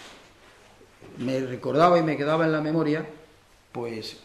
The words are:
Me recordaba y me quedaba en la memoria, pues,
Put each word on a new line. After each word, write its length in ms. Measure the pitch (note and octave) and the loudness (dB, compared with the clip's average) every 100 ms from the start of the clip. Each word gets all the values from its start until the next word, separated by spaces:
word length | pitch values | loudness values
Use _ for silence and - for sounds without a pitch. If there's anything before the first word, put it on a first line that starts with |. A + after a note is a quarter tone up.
| - - - - - - - - - - - - | -20 -20 -20 -20 -20 -20 -20 -20 -20 -20 -18 -8
Me 220 | A#2+ C3 | -4 -2
recordaba 580 | C3 B2 B2+ C3+ F3 F3 | -4 -6 -2 4 6 6
y 40 | |
me 140 | D#3+ C#3 | 2 0
quedaba 280 | C#3+ D#3+ D#3+ | 0 2 2
en 60 | |
la 80 | D#3 | 0
memoria, 460 | D3+ D#3+ D3+ D3+ D#3 - - - _ - _ | 0 0 0 -2 -4 -14 -20 -20 _ -20 _
pues, 460 | A#2+ A#2 A2+ G#2+ - | -10 -8 -8 -12 -16